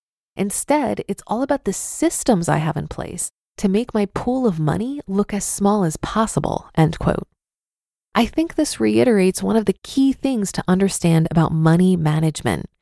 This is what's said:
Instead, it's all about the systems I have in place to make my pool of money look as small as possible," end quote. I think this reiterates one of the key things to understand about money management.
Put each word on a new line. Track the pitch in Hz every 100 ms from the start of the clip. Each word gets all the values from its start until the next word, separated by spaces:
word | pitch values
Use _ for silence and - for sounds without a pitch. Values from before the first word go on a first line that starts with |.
| _ _ _ -
Instead, | 202 - - 294 226 208 -
it's | 196 -
all | 214
about | 269 277 -
the |
systems | 190 - - 320 - - 196 170
I | 151
have | 160 156
in | 151
place | - - 170 - - _ -
to | 196
make | 196 247
my | 220 202
pool | - - 262 247
of | 160
money | 151 170 240 285 -
look | 196 202
as | 202
small | - - 202 214
as | 170 -
possible," | - 214 220 - - - - -
end | 156 160
quote. | - - - _ _ _ _ _ _ _ _ 202
I | 233
think | - 330 -
this | 302 -
reiterates | 220 214 247 208 185 -
one | 190 220
of | 208
the | -
key | - - 269
things | 262 269 247 196
to | - -
understand | 185 196 - 175 165 160
about | 165 160
money | 160 160 170 185 180
management. | 156 156 160 151 123 82 - _